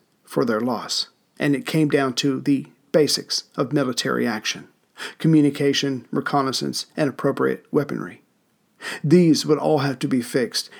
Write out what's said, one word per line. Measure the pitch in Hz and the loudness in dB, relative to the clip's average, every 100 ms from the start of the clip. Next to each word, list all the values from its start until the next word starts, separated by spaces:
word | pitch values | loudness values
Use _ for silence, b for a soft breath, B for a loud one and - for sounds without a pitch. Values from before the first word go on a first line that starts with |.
| _ _ | _ _
for | - - | -6 -2
their | 123 107 | 0 0
loss, | 120 107 - - - _ _ - | -2 -4 -4 -6 -6 _ _ -4
and | 143 135 | 0 0
it | 120 | 0
came | 160 147 | 0 2
down | 143 135 - | 2 0 -2
to | 143 131 | -2 -2
the | 135 139 - _ _ | 0 0 -2 _ _
basics | 170 143 - - - - - | 2 2 0 -4 -8 -8 -6
of | 123 | -2
military | 147 127 123 135 123 120 | -2 -2 -2 -2 -2 -2
action: | 110 - 113 - _ _ - B B | -4 -6 -8 -12 _ _ -16 B B
communication, | 160 156 143 143 143 135 139 127 - | 4 6 4 2 0 0 -2 -4 -6
reconnaissance, | 139 131 143 131 - 143 127 - - | -6 -2 0 0 -2 -4 -6 -8 -2
and | 147 | -2
appropriate | - 139 135 131 131 - | 0 -2 0 0 -2 -2
weaponry. | 147 - - 90 - _ _ _ _ _ - B B | -2 -2 -6 -8 -14 _ _ _ _ _ -16 B B
These | 147 180 170 143 147 | 4 6 6 4 2
would | 147 | 0
all | 151 156 | 2 0
have | 139 127 | 0 -2
to | 143 | -2
be | 127 | -2
fixed | 117 139 113 - - B | 0 -2 -2 -4 -8 B